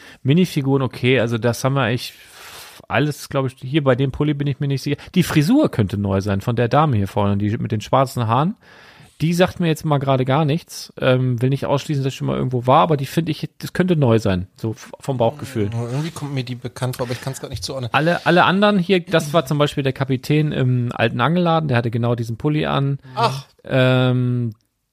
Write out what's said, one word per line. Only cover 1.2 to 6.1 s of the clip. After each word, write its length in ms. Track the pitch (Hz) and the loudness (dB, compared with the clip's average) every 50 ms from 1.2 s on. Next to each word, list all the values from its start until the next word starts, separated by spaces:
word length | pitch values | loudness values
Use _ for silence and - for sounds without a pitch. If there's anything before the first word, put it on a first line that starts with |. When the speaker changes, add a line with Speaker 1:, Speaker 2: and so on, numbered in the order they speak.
| 107 117 117 113 | 2 0 0 0
Speaker 1:
das 260 | 110 120 113 - - | 0 0 0 0 -2
haben 100 | 131 139 | -2 0
wir 80 | 139 127 | 0 0
eigentlich 300 | 107 123 127 - - - - - - - - - - - - - - - - - - | 0 -2 -2 -6 -10 -14 -18 -20 -20 -20 -20 -20 -20 -20 -20 -20 -20 -20 -20 -8 -2
alles, 400 | - 113 147 151 143 - - - | 0 0 0 0 -2 -6 -10 -6
glaub 180 | - 139 135 | -4 -2 -2
ich, 80 | 127 - - - | -2 -6 -8 -8
hier 220 | 131 135 160 143 | -4 -2 0 2
bei 100 | 135 123 | 2 2
dem 160 | 123 139 135 | 2 0 -2
Pulli 240 | - - 147 147 147 | -2 -2 -2 -2 -2
bin 140 | 143 143 143 | -2 -2 -4
ich 100 | 135 - | -4 -2
mir 80 | 147 | -2
nicht 160 | 139 139 135 - | -4 -4 -4 -4
sicher. 140 | 147 143 - - - - | -4 -6 -6 -6 0 0
Die 80 | 185 160 | 2 2
Frisur 480 | - - 151 143 165 254 294 302 - | 4 2 2 4 4 4 4 4 2
könnte 260 | - - 107 90 - | 2 0 0 0 0
neu 240 | 101 101 98 | -2 0 0